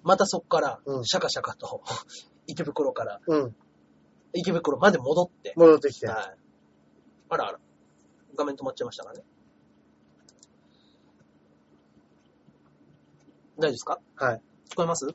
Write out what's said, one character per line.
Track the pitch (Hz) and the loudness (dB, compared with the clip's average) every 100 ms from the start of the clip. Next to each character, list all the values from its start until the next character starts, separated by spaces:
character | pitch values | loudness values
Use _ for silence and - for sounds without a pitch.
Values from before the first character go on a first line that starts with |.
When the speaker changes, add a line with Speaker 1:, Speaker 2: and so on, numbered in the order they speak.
Speaker 1:
ま | 165 190 | 4 2
た | |
そ | 196 156 | 2 -2
っ | |
か | - 160 | -2 0
ら、 | 147 - - | 0 -6 -8
Speaker 2:
う | 135 | -8
ん。 | |
Speaker 1:
シ | 117 | -2
ャ | - | -2
カ | 151 | -2
シ | - | -4
ャ | |
カ | - | -8
と、 | - - - - - - - | -12 -12 -14 -10 -12 -12 -20
<laughs> | - _ - | -20 _ -16
池 | 151 | -8
袋 | 151 - 139 | -6 -2 -2
か | - | -2
ら、 | 110 - - | -8 -8 0
Speaker 2:
う | 156 | 0
ん。 | 131 110 _ _ _ _ _ _ _ | 0 -6 _ _ _ _ _ _ _
Speaker 1:
池 | - 175 | -4 -2
袋 | 170 151 139 | 0 0 4
ま | 202 | 4
で | - | 4
戻 | - 156 | 0 0
っ | 175 | 0
て。 | _ - | _ -10
Speaker 2:
戻 | - 165 156 | 8 10 10
っ | |
て | 139 | 4
き | - | -4
て。 | 113 | -6
Speaker 1:
は | |
い。 | 110 95 - _ _ _ _ _ _ _ _ _ | -6 -8 -14 _ _ _ _ _ _ _ _ _
あ | 156 | -4
ら | 107 | -4
あ | |
ら。 | - _ _ _ _ _ _ _ - | -8 _ _ _ _ _ _ _ -6
画 | 147 | -4
面 | 135 | -4
止 | |
ま | 131 | -8
っ | |
ち | - | -6
ゃ | |
い | 120 | -8
ま | |
し | - | -10
た | |
か | 101 | -18
ね。 | 117 - _ _ _ _ _ _ _ _ _ - _ _ _ _ _ _ _ _ _ _ _ _ _ _ _ _ _ _ _ _ _ _ _ _ _ - _ _ _ - _ - - | -18 -20 _ _ _ _ _ _ _ _ _ -20 _ _ _ _ _ _ _ _ _ _ _ _ _ _ _ _ _ _ _ _ _ _ _ _ _ -20 _ _ _ -20 _ -20 -2
大 | |
丈 | 156 | 0
夫 | |
で | 120 | 0
す | |
か？ | - 160 _ - | -6 -8 _ -4
Speaker 2:
は | 131 | -2
い。 | 110 _ _ _ | -2 _ _ _
Speaker 1:
聞 | - | -2
こ | |
え | 170 | -2
ま | 170 | -2
す？ | 135 | -6